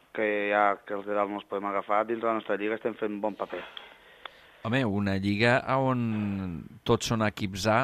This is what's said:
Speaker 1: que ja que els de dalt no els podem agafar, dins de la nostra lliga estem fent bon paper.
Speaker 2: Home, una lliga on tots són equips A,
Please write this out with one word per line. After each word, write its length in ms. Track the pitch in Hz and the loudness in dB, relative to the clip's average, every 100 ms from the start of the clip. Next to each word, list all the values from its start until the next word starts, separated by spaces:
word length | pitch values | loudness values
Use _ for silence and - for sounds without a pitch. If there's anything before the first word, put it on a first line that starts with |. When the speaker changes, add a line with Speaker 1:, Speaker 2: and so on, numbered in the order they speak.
| _ | _
Speaker 1:
que 340 | - 107 104 101 | -2 0 0 2
ja 240 | 104 101 98 - | 4 4 2 -4
que 80 | 101 | -8
els 100 | 101 | -2
de 80 | |
dalt 160 | 104 101 | 0 0
no 120 | 104 | -2
els 40 | - | -6
podem 220 | 101 101 | -4 -2
agafar, 360 | 98 95 104 110 | -2 2 2 2
dins 140 | 117 | 0
de 40 | 113 | 0
la 100 | 110 | -2
nostra 160 | - 98 | -2 -2
lliga 240 | 104 110 | -2 -2
estem 160 | 123 107 | -4 -4
fent 240 | 110 104 | -4 -2
bon 140 | 107 95 | -4 -4
paper. 260 | 98 90 - - - - - - - - - - | -6 -8 -10 -16 -20 -20 -20 -20 -20 -20 -20 -10
Speaker 2:
Home, 200 | 110 127 120 | -2 0 2
una 320 | 101 101 98 | 2 2 2
lliga 380 | 98 101 117 127 113 131 | 2 4 4 4 2 0
on 220 | 131 123 117 107 104 98 92 82 - - - | 2 0 0 -2 -2 -2 -4 -8 -12 -4 2
tots 200 | 117 - | 2 2
són 100 | 113 | 0
equips 440 | 107 - 101 95 107 | 0 0 -4 0 2
A, 140 | 110 | 4